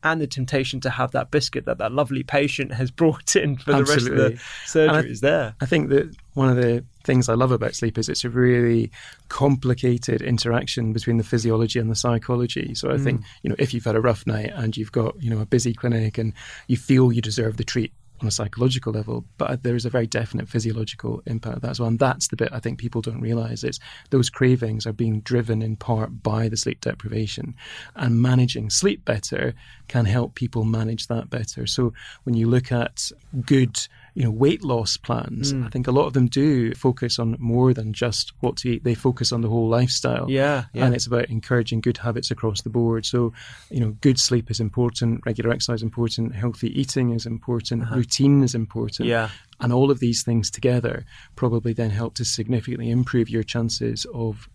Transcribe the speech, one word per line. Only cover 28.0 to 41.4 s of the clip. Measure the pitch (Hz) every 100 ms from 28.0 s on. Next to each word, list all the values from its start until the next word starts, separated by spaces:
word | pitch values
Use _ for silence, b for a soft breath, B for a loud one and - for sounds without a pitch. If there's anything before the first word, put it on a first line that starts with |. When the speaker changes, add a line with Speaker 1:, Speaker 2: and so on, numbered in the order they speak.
| 127 117
Speaker 2:
managing | 123 127 123 123 107
sleep | - 196 - -
better | 113 - - - - B B -
can | 123
help | 113 120 120
people | - 120 117
manage | 110 113 113 113 -
that | 113 -
better. | 123 113 - 120
So | - 123 117 B B
when | -
you | 117 113
look | 123 127
at | 123 117 - - - - 131 117
good, | 139 127 - - b b
you | -
know, | 123
weight | 110 139 320
loss | 160 120 107 -
plans, | - 120 - - 139
Speaker 1:
Mm. | 135
Speaker 2:
I | 117
think | 131 123
a |
lot | 127 147
of |
them | 131 123
do | 131 147 139 113
focus | 120 135 127 120 -
on | 113 117
more | 117 117 127
than | 127 110
just | 107 120 107 - -
what | 127 -
to | 127
eat. | 117
They | 123
focus | 117 131 127 117
on | 120
the | 117
whole | 117 113
lifestyle. | 113 127 - 127 123 123
Speaker 1:
Yeah, | 135 139 143 123
yeah. | 117 131
Speaker 2:
And |
it's | 120 117
about | 120 123
encouraging | 113